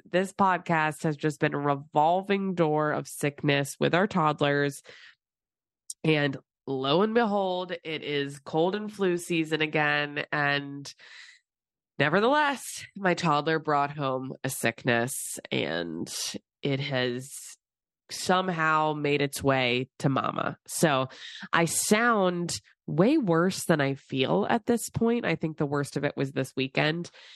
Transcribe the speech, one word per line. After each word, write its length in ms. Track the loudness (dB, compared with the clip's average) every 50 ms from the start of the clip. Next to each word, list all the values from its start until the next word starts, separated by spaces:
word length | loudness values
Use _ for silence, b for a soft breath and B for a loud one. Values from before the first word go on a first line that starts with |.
| -8 -2
this 240 | 0 0 0 0 0
podcast 720 | 2 4 4 4 2 0 0 2 2 2 0 0 -2 -2
has 120 | -2 -2
just 240 | 0 -2 -4 -2 0
been 140 | 0 0 0
a 40 | 0
revolving 960 | 0 0 0 0 -2 -2 2 4 4 4 4 2 0 0 -2 0 0 0 0
door 380 | 2 2 2 2 2 0 0 0
of 160 | -2 -4 -8
sickness 680 | -6 -4 -4 -4 -2 -2 0 2 2 2 0 -2 -2 0
with 140 | 0 2 4
our 120 | 4 2
toddlers. 760 | 2 2 2 2 2 2 2 2 2 2 2 0 -2 -4 -8 -14 B B B B B B B _ _ _ _ _ _ _ _ _ _ _ _ _ -16 -12 _ 0
And 320 | 0 2 2 2 -2 -2 -6 -12 _ _ _ _
lo 340 | -6 -6 -2 0 2 2 4
and 140 | 2 2 2
behold, 580 | 2 2 2 2 0 0 0 -2 -4 -4 -6 -8
it 300 | -10 -8 -8 -8 -8 -6
is 360 | -4 -2 -2 -2 -4 -6 -12
cold 340 | -10 -4 0 2 2 2 2
and 180 | -2 -6 -6 -4
flu 240 | -2 0 0 0
season 460 | 0 -2 -2 -2 -2 -2 0 0 0 0
again. 640 | 0 0 2 2 2 2 2 0 -2 -4 -6 -6 -4
And 640 | -2 0 0 0 0 -2 -2 -6 -10 -12 -12 -14 -16 B B B B B B B B B B B _ _ _ _ _ _ _ _ _ 0
nevertheless, 640 | 0 2 2 4 4 4 4 4 2 0 -2 -4 -8 -12 -12 -12 -14 -14 -8
my 200 | -2 0 2 2
toddler 440 | 2 2 2 2 2 2 2 0 0
brought 360 | 0 0 2 2 2 0 -2
home 380 | -4 -4 -2 -2 -4 -6 -8 -10 -8 -8
a 60 | -8
sickness, 880 | -4 -2 -2 -2 -2 -2 0 2 2 2 2 0 -4 -8 -10 -10 -10 -12 -8 -4
and 640 | -2 -2 -2 -2 -2 -4 -4 -6 -6 -8 -8 -8 -8 -8 -6 -8 -8 -10 _ _ _ _
it 200 | -4 -2 -2 -2
has 500 | -2 -2 -2 -2 -2 -2 -4 -6 -8 -12 -14 -16 -16 -18 -20 -20 _ _ _ _ _ _ _ _ _ -14
somehow 840 | -12 -6 -2 0 2 2 2 0 -2 0 0 2 2 2 2 0 0
made 280 | 0 0 0 2 2
its 220 | 0 0 -2 -2 0
way 460 | 2 2 2 2 2 2 0 -2 -4 _ -2
to 100 | 0 0
mama. 480 | 2 2 0 -2 -2 -2 -4 -4 -6 -10 _ -10
So 400 | -4 0 2 2 4 2 0 -2 B B B B B B B B 0
I 120 | 2 2
sound 960 | 2 0 -2 0 2 2 2 4 2 2 4 2 2 2 0 -2 -4 -6 -8 b b b b _
way 320 | -4 2 2 4 4 4 4
worse 460 | 2 4 4 4 4 2 0 -2 0
than 160 | 2 2 2
I 140 | 2 0 -2
feel 520 | -4 -8 -4 -2 0 2 2 2 2 2 2
at 160 | 0 0 0
this 240 | 0 0 0 -2 -4
point. 360 | -4 0 0 2 2 0 0
I 80 | -2 -2
think 220 | -2 -2 -4 -4
the 100 | -2 -4
worst 300 | -2 -2 -2 -4 -4 -4
of 80 | -2 -2
it 120 | -2 -2
was 140 | -2 -4 -2
this 220 | -2 -4 -4 -4 -2
weekend. 560 | -4 -4 -2 0 0 0 0 0 -2 -6 -10 B B B B B